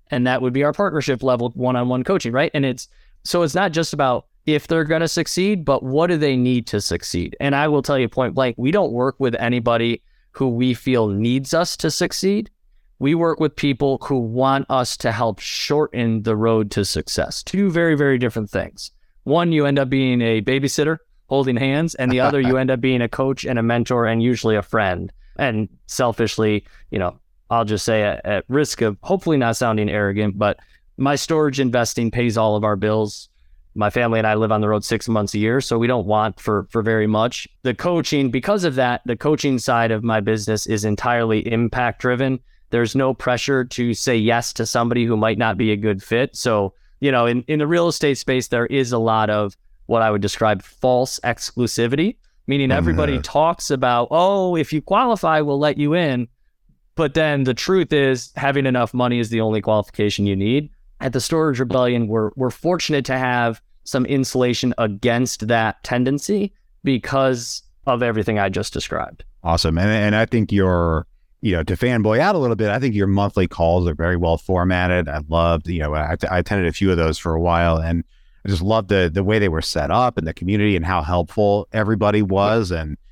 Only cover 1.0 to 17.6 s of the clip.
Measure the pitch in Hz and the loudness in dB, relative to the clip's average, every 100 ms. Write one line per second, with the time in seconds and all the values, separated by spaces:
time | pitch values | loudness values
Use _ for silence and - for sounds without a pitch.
1 | 139 127 131 123 120 120 123 123 123 127 | -2 -2 0 0 -2 -2 -2 0 0 -2
2 | 127 190 120 123 156 151 135 127 - - | -2 -2 -2 -2 -2 0 -2 -4 -12 -20
3 | - - - 175 170 170 196 160 165 147 | -20 -18 -4 0 0 0 0 0 -2 0
4 | 135 123 - _ - 147 - 165 156 160 | 0 0 -6 _ -2 -2 0 0 0 0
5 | 165 - 151 - 190 208 143 135 131 135 | 0 -2 -2 -2 0 0 0 -2 0 0
6 | 175 165 147 131 123 123 113 104 - 85 | 2 2 2 2 2 0 -2 -4 -2 -4
7 | - 87 85 - 139 139 151 147 131 139 | -4 -4 -4 -4 -2 0 2 0 0 0
8 | 120 - 123 131 131 113 123 202 160 117 | 0 -2 -2 0 -2 0 0 2 0 0
9 | 131 - 131 117 120 123 117 117 117 117 | -2 0 -2 0 -2 0 0 0 0 -2
10 | - _ _ - 135 117 127 117 - 123 | -8 _ _ -4 -2 0 0 0 0 2
11 | 110 98 117 127 135 165 175 - 165 - | 2 0 0 0 0 -2 -2 -2 -4 -2
12 | 175 - 190 202 220 _ _ _ _ _ | -4 -2 0 -2 -4 _ _ _ _ _
13 | 135 165 170 151 151 - 143 135 143 135 | 0 2 0 0 -2 0 -2 0 0 -2
14 | - 135 117 117 131 135 135 131 120 - | -2 -2 -2 0 0 0 0 -2 -2 -4
15 | 123 110 117 101 - - - 147 151 - | -4 -2 -2 -4 -8 -8 -2 0 0 -2
16 | 117 113 107 107 113 113 104 104 101 - | -2 0 0 0 2 2 0 -2 -2 -4
17 | - - 78 - - 185 | -4 -4 -4 -6 -6 0